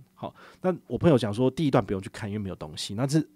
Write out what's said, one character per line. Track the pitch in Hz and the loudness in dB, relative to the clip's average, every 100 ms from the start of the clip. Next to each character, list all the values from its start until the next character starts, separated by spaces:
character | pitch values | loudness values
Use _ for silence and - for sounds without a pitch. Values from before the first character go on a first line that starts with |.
| - - | -20 -14
好， | - - - - | -14 -14 -20 -6
那 | 180 175 - | -4 -4 -4
我 | 120 | 2
朋 | 170 | 6
友 | 131 | 6
讲 | 107 | 4
说 | 104 127 | 2 0
第 | 127 156 | 2 2
一 | |
段 | 131 104 | 2 0
不 | |
用 | 98 | -4
去 | 98 | -6
看， | - 110 | -10 -8
因 | |
为 | 107 | -6
没 | 98 | -6
有 | 82 | -8
东 | 78 76 | -10 -10
西。 | - 101 | -8 -4
那 | 135 | 0
是 | 156 - | 0 -2